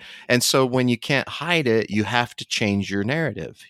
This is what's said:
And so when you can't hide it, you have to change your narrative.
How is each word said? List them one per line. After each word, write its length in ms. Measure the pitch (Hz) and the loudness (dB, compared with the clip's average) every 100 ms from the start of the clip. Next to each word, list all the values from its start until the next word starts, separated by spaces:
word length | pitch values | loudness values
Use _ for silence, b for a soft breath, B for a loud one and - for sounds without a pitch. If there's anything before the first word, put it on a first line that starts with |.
| B B B | B B B
And 120 | 123 | 0
so 220 | - 139 131 | 2 2 2
when 220 | 127 123 | 2 2
you 100 | 117 | 0
can't 300 | - 135 - | 0 -2 -2
hide 400 | - 156 170 127 | -6 -2 0 2
it, 220 | 113 - | 2 2
you 140 | 104 104 | 0 2
have 300 | 120 120 - | 0 -2 -6
to 80 | - | -6
change 440 | - 107 101 95 | -2 0 0 0
your 140 | 98 | -2
narrative. 580 | 107 156 151 98 73 - | -2 -2 -4 -6 -10 -14